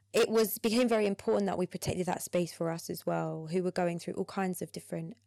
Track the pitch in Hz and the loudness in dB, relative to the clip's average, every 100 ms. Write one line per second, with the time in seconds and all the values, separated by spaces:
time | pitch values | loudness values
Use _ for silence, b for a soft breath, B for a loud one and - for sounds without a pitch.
0 | B - 233 220 220 - 226 226 247 220 | B 2 4 4 2 0 0 4 4 4
1 | 208 202 - 208 202 175 180 180 - - | 2 0 2 2 2 0 -2 -2 -2 -2
2 | 180 - - 180 170 - 165 165 - 175 | 0 -2 0 0 0 -2 -2 -2 -6 -6
3 | - 165 160 160 160 180 180 180 175 170 | -2 -2 -2 -4 -4 0 0 0 0 0
4 | - 185 190 - 190 180 170 - - 170 | -4 -4 -4 -2 -2 -2 -6 -10 -8 -8
5 | 165 - | -8 -12